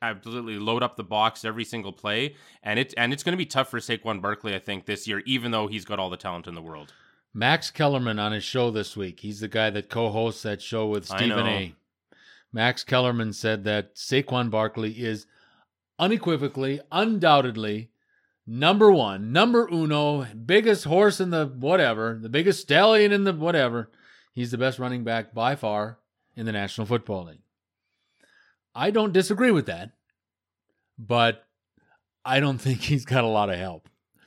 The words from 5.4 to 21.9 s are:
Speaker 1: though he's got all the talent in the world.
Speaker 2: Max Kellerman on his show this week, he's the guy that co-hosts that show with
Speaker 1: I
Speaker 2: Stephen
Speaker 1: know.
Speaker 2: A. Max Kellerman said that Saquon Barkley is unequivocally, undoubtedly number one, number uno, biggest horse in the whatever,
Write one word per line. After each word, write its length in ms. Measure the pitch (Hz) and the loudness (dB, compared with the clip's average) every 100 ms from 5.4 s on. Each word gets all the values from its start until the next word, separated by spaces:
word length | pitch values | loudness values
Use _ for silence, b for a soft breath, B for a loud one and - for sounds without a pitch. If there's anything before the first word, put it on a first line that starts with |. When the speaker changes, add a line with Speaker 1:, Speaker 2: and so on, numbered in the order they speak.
| 120 | -2
Speaker 1:
though 160 | 113 104 | -2 -2
he's 180 | 107 | -6
got 140 | 92 101 | -8 -6
all 120 | 92 | -4
the 60 | 90 | -6
talent 300 | 98 87 85 | -8 -10 -12
in 80 | |
the 80 | 85 | -14
world. 300 | 82 76 73 b b b _ | -14 -16 -18 b b b _
Speaker 2:
Max 360 | 107 120 165 - | -2 0 0 -2
Kellerman 480 | - 147 139 120 107 | -2 0 0 -2 -2
on 140 | 107 | -4
his 120 | 107 | -4
show 260 | - 127 120 | -4 -2 0
this 260 | 110 98 107 | -2 -6 -8
week, 240 | 92 85 | -10 -10
he's 200 | 104 104 | -14 -10
the 80 | 107 | -6
guy 220 | 110 110 | -2 -2
that 200 | 104 - | -2 -6
co-hosts 520 | 117 113 107 113 110 | -4 -2 0 -2 -4
that 200 | 110 104 | -8 -8
show 240 | - 113 110 | -6 -4 -2
with 240 | 104 92 | -2 -4
Speaker 1:
I 40 | 95 | -2
Speaker 2:
Stephen 260 | 110 208 | 0 0
Speaker 1:
know. 60 | - | -2
Speaker 2:
A. 240 | 98 92 - _ _ _ b b b b | -4 -6 -14 _ _ _ b b b b
Max 300 | 113 117 123 | -2 0 -2
Kellerman 520 | - 127 127 120 113 | -2 0 2 0 -4
said 300 | 104 113 107 | -4 -2 -2
that 320 | 101 107 101 - | 0 -2 -4 -12
Saquon 540 | - 131 139 127 120 | -2 -2 0 -2 0
Barkley 420 | 107 110 117 107 | 0 -2 -2 -6
is 340 | 110 117 110 - b b b b _ _ - | -6 -6 -6 -10 b b b b _ _ -2
unequivocally, 800 | 175 226 175 156 139 131 135 143 - | 0 0 0 0 -2 -2 -4 -4 -4
undoubtedly 1000 | 165 220 214 165 143 127 110 107 107 117 _ _ _ _ _ - | 0 0 2 6 6 4 -2 -4 -6 -8 _ _ _ _ _ -12
number 440 | 117 156 202 214 | 0 2 8 10
one, 420 | 175 107 95 107 | 8 4 -2 0
number 360 | 147 233 240 226 | 2 4 4 2
uno, 540 | 170 156 147 147 147 | 0 0 2 2 0
biggest 600 | 120 110 113 202 220 202 | -4 -8 4 4 6 2
horse 360 | 143 175 208 - | 2 4 4 4
in 100 | 180 | 0
the 160 | 170 147 | 0 -2
whatever, 720 | 131 135 185 135 | -4 2 4 4